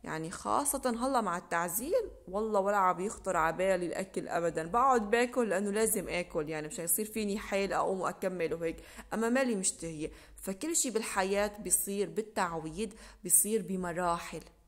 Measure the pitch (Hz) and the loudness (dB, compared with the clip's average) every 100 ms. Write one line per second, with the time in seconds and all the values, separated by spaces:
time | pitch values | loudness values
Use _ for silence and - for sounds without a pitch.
0 | - 156 160 190 202 220 285 277 254 226 | -6 -6 -6 -6 0 0 2 0 -2 0
1 | 254 262 208 175 - 170 175 165 277 494 | 0 2 0 -4 -2 0 0 -2 0 0
2 | 415 - - 190 220 208 190 208 185 175 | 0 -10 -6 -4 2 4 4 4 4 4
3 | 196 - - 175 160 165 190 185 175 - | -2 -4 -2 2 2 4 4 4 2 -4
4 | 190 - - 170 170 160 160 196 269 247 | -4 -6 -2 0 0 -2 0 4 6 4
5 | 208 233 240 254 226 180 202 202 220 208 | 4 2 2 2 2 2 0 2 2 2
6 | 160 175 175 170 151 156 151 151 165 - | -2 -4 -2 -4 -2 -4 -6 -8 -2 -2
7 | 214 226 208 202 208 196 196 151 160 190 | 0 -2 -2 -2 -2 0 0 0 0 0
8 | 165 185 190 180 165 165 170 165 - - | -2 -2 -4 -2 -2 0 -4 -4 -14 -18
9 | - 214 226 247 262 208 185 - 165 156 | -6 -2 2 2 2 2 0 -2 -8 -6
10 | 156 - - - - 196 311 330 269 214 | -8 -10 -20 -12 -8 -6 -2 0 2 0
11 | 233 202 190 196 208 208 185 - - 196 | -2 0 2 2 0 -2 -2 0 0 -2
12 | 185 165 214 214 185 165 156 160 220 - | -2 -2 -4 -2 0 -2 -6 -6 -6 -6
13 | - - 185 - 208 220 185 185 180 165 | -20 -12 2 4 4 0 0 -4 -2 0
14 | 180 170 - 165 - - | 0 0 -2 -10 -12 -20